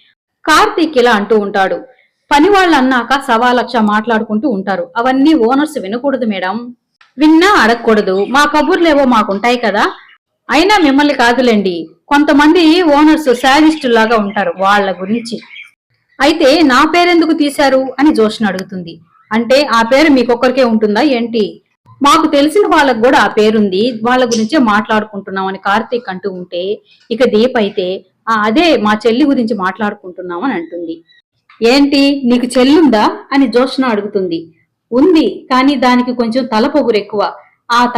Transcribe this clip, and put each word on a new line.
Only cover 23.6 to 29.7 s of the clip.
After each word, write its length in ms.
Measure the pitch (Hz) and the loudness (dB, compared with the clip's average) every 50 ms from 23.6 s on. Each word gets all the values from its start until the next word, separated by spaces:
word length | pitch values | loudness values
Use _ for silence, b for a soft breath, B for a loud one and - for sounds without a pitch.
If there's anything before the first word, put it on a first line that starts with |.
| 208 196 180 190 220 254 240 220 220 | 0 0 0 -2 -2 -2 -4 -4 -2
వాళ్ళ 200 | 240 254 254 254 | -2 0 0 0
గురించే 340 | 233 233 220 220 220 311 320 | 0 0 -2 -2 -2 0 0
మాట్లాడుకుంటున్నాం" 880 | 254 220 202 214 214 - 220 214 208 - - 196 190 202 190 190 190 | 0 2 0 0 0 0 -2 -2 -2 -4 -10 -14 -12 -10 -8 -6 -6
అని 120 | 190 196 190 | -6 -6 -6
కార్తీక్ 500 | - 202 196 220 226 - 254 233 240 196 | -4 -2 -2 -2 -2 -4 -6 -6 -6 -8
అంటూ 220 | 185 185 - 202 | -10 -8 -8 -8
ఉంటే, 520 | 185 180 180 180 - 175 180 190 214 - b b b b b b | -8 -10 -12 -10 -8 -8 -6 -6 -8 -8 b b b b b b
ఇక 140 | 233 226 262 | -4 -2 -2
దీప 280 | - 208 214 226 254 254 | 0 2 0 0 0 0
అయితే, 480 | 240 208 196 - 208 185 180 190 190 - _ _ _ _ 220 | -2 -4 -2 -4 -4 -4 -4 -6 -8 -10 _ _ _ _ -4
"ఆ, 60 | 226 214 208 | -2 -2 0
అదే 340 | 220 220 302 349 339 294 | 0 0 2 2 2 2
మా 220 | 220 208 208 214 214 - | 2 0 0 -2 0 0
చెల్లి 180 | 240 220 247 302 | 0 0 2 2
గురించి 300 | 277 277 254 233 220 240 | 2 2 0 -2 -2 -4
మాట్లాడుకుంటున్నాం" 920 | 196 185 185 | -4 -4 -6